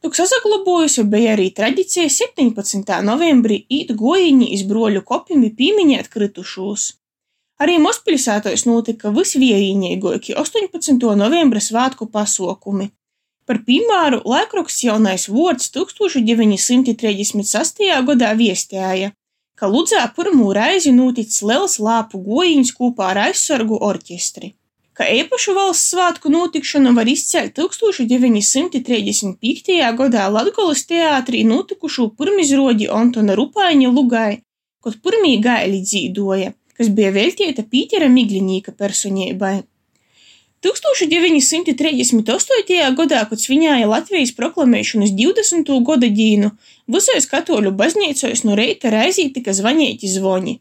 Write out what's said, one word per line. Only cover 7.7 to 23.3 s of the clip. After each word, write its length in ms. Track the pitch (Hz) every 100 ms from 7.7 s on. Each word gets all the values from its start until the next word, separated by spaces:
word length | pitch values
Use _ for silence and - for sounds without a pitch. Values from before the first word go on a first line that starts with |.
| 349
Mozpiļsātuos 800 | 320 466 - 294 240 208 208 220 240
nūtyka 440 | 233 226 226 208
vysviejīneiguoki 1300 | 214 392 269 254 202 196 196 180 180 175 214 - -
ostoņpadsmituo 760 | 294 453 392 339 320 254 240 202
novembra 400 | 208 339 302 214
svātku 480 | - 220 262 254 220
pasuokumi. 800 | 214 208 - 180 190 - 202 196 _ _ _ _ _ -
Par 100 | 226
pīmāru 580 | 226 262 466 392 311 262
laikroksts 640 | - 269 440 415 330 -
Jaunais 400 | 247 214 214 185 -
Vuords 460 | 214 349 254 -
tyukstūša 500 | 262 381 - 403 285
deveni 360 | 220 233 214 190
symti 360 | - 247 254
treisdesmit 540 | 220 220 196 208 208 208
sastajā 460 | 214 311 - 403 302
godā 260 | 254 277 233
viestēja – 760 | 220 233 185 - 190 190 185 196 - _ _ _ _
ka 40 | 202
Ludzā 380 | 226 370 415 240
pyrmū 460 | - 349 359 208
reizi 380 | 196 240 381 294
nūtics 460 | 247 254 247 220 -
lels 380 | 202 254 381 -
lāpu 400 | 214 226 220 196
guojiņs 480 | 190 240 359 294 254
kūpā 360 | - 247 240 185
ar 120 | 190
aizsorgu 560 | 254